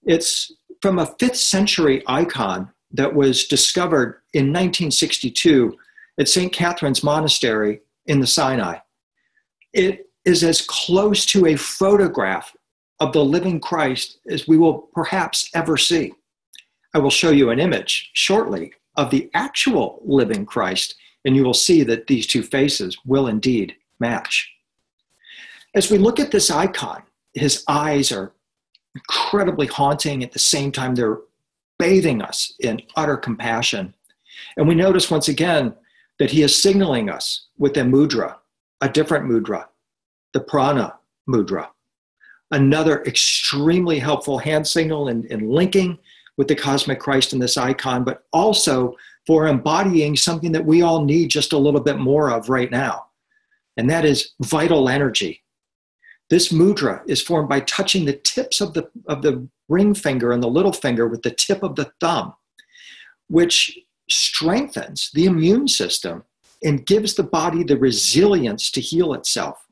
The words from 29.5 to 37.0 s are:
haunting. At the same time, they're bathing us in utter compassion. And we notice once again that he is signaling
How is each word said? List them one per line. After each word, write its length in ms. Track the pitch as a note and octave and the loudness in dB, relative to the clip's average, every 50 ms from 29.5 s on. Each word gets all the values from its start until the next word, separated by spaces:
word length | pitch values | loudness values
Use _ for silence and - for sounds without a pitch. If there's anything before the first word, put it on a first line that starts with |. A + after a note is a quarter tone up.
| D3+ D3+ C#3+ | 0 -2 -4
haunting. 560 | B2+ - - C#3+ C#3+ D3 D3 - D#3 C#3+ C3 B2 | -4 -2 -2 0 0 0 -2 -4 -4 -4 -6 -8
At 80 | B2 | -8
the 80 | - - | -4 -2
same 320 | - - - D3 C#3 C#3 | 0 0 0 0 -2 -4
time, 240 | C3+ C3+ C3 B2+ B2+ | -4 -4 -4 -2 -2
they're 240 | B2 A#2+ G#2+ A2 - - _ _ _ _ _ _ _ _ _ _ | 0 0 -2 -2 -4 -8 _ _ _ _ _ _ _ _ _ _
bathing 440 | _ E3 F3 G3 F#3+ D#3+ D#3+ B2+ A2 | _ 2 4 4 4 4 2 -2 -2
us 320 | F#2+ - - - - - - _ | -4 -6 -6 -8 -8 -8 -8 _
in 220 | - A#2+ A2 A2+ - _ - | -6 -4 -4 -6 -10 _ -6
utter 180 | D#3 D#3 D3 C#3 | -4 -2 -2 -4
compassion. 760 | A#2 - B2 A2+ - - A#2 A2+ A2+ A2+ - - G2+ F#2+ F#2 _ _ _ _ _ _ _ _ - - - - - | -4 -4 -8 -8 -6 -4 -4 -4 -2 -2 -4 -4 -4 -8 -10 _ _ _ _ _ _ _ _ -20 -20 -20 -14 -4
And 100 | - D3+ | 0 2
we 80 | D#3 E3+ | 4 4
notice 340 | E3 F#3 F#3+ F3+ F#3 - - | 4 4 4 2 2 2 0
once 200 | E3 D3+ D3 - | -2 -2 0 -2
again 440 | C#3+ B2+ D#3+ F3 E3+ D3+ C3 A2+ - _ _ _ _ _ _ _ _ | 0 0 0 0 0 0 0 -2 -6 _ _ _ _ _ _ _ _
that 140 | _ - - | _ -2 0
he 120 | - - D3+ | 2 2 4
is 180 | - - - | 4 4 4
signaling 480 | - G3 G3 G3 G3 E3 C3+ A#2+ | 4 4 4 4 2 2 0 -2